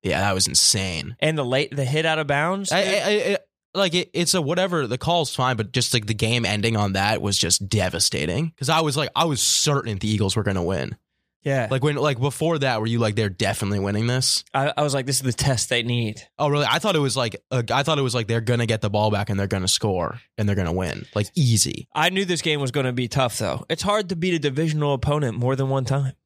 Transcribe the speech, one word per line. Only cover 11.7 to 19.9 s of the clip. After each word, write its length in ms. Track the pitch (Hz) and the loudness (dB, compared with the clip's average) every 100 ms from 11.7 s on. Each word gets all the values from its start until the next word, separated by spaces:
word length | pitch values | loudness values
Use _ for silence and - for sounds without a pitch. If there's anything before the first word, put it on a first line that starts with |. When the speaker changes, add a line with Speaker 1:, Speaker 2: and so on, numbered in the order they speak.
Speaker 1:
Like, 100 | 131 | 0
when, 120 | 147 143 | 0 0
like, 240 | 147 123 | 0 0
before 400 | 139 - 156 160 | -2 0 0 2
that, 220 | 135 113 | 0 0
were 60 | 113 | 0
you 120 | 117 | 2
like, 160 | 110 104 | 2 2
"They're 140 | 104 | -2
definitely 500 | 90 101 104 101 101 | 0 -2 0 -2 0
winning 280 | 98 104 117 | 0 0 0
this"? 360 | 127 127 - - | 0 0 -2 -2
Speaker 2:
I, 200 | 139 143 - | -2 0 0
I 60 | |
was 120 | 147 | 0
like, 120 | 135 127 | 0 -2
"This 120 | 131 | -2
is 40 | |
the 100 | 131 | -2
test 380 | 117 139 123 - | 0 0 0 0
they 120 | 120 | 0
need." 400 | 117 120 113 110 - - | 0 0 -2 -6 -16 -2
Speaker 1:
Oh, 120 | 147 | 0
really? 160 | 147 127 | 2 2
I 100 | 151 | 2
thought 160 | 214 165 | 2 2
it 40 | |
was 160 | 139 120 | 2 0
like, 220 | 117 - _ | -2 -4 _
uh, 120 | 127 113 | -2 0
I 120 | 123 | 0
thought 140 | 143 147 | 2 0
it 20 | |
was 120 | 131 120 | 0 -2
like, 120 | 110 | 0
"They're 140 | 117 | 0
gonna 240 | 110 120 113 | 2 0 2
get 160 | 113 | 0
the 80 | 107 | 0
ball 220 | 104 107 | 2 2
back 180 | 101 101 | 2 0
and 100 | 98 | -2
they're 80 | 98 | 0
gonna 200 | 98 90 | -2 0
score 520 | - 107 | 0 0